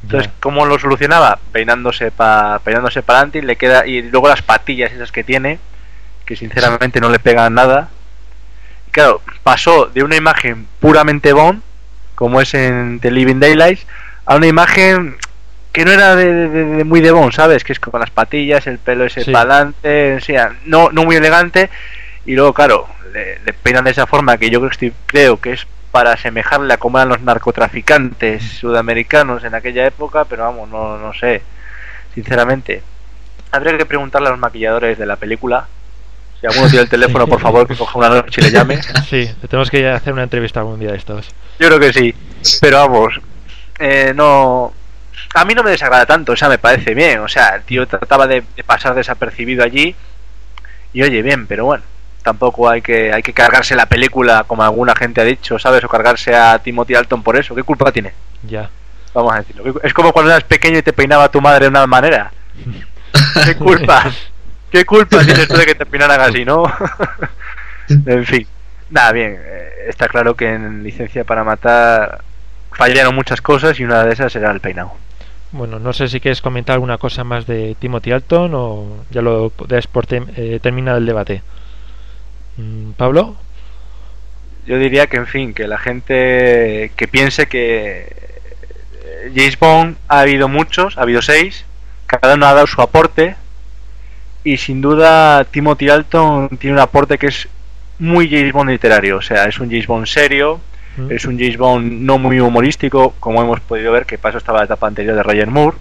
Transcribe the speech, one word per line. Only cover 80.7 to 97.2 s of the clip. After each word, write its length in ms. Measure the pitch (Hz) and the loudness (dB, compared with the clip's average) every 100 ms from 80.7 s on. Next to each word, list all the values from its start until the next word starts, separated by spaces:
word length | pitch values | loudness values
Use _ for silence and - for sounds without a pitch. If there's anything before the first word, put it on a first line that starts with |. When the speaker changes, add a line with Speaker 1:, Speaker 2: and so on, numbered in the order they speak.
| 127 131 123 | -4 -2 -2
Speaker 2:
el 80 | 117 | 0
debate. 360 | 113 101 95 - - - - - - - - - - - - | -2 -4 -8 -8 -14 -14 -14 -14 -14 -16 -16 -16 -16 -16 -14
Mm, 340 | 110 110 110 | -12 -10 -12
¿Pablo? 440 | 107 123 147 220 - - - - - - - - - - - - - - | -4 0 2 0 -6 -14 -14 -14 -14 -14 -14 -16 -16 -16 -16 -16 -16 -4
Speaker 1:
Yo 120 | 127 | 0
diría 300 | 135 135 147 | 2 2 2
que, 100 | 127 | 0
en 100 | 120 | -4
fin, 260 | 139 131 | -6 -8
que 140 | 107 107 | -8 -8
la 100 | 107 | -6
gente 1120 | - 123 - 131 127 127 127 120 113 107 110 - | -6 -8 -2 0 2 2 4 4 2 -2 -6 -4
que 120 | 113 | -2
piense 400 | 131 135 131 151 | 2 0 0 -2
que, 600 | 127 117 113 104 92 87 - - - - - - - - - | -2 -2 -2 -4 -10 -14 -16 -16 -16 -16 -16 -16 -16 -16 -16
eh, 280 | - 80 113 131 | -16 -14 -8 0
James 240 | 139 131 | 0 4
Bond 380 | 160 160 165 160 - | 4 6 2 -4 0
ha 120 | 143 | 4
habido 260 | 139 139 135 | 4 4 2
muchos, 500 | 143 160 - 190 190 | 0 -2 -2 -2 0
ha 40 | |
habido 200 | 123 120 | 0 0
seis, 440 | 117 151 180 - - - - - - | 2 2 2 -4 -16 -16 -16 -16 -6
cada 280 | 123 131 143 | 0 4 6
uno 100 | 143 | 6
ha 80 | |
dado 140 | 143 147 | 6 4
su 140 | - | 2
aporte, 540 | 120 160 160 - 165 196 - - - - - - - - - - | 2 4 4 2 0 -2 -14 -14 -14 -14 -14 -16 -16 -16 -14 -8
y 140 | 151 135 | -4 -4
sin 220 | - 135 | -4 -2
duda 640 | 139 151 160 160 156 143 131 | 0 4 6 8 6 4 2
Timothy 420 | 147 147 147 139 | 0 0 2 4
Dalton 640 | 147 151 165 156 147 135 131 | 2 4 2 2 2 -4 -6
tiene 160 | 139 139 | -2 2
un 40 | |
aporte 360 | 131 143 139 | 4 2 0
que 100 | 143 | 0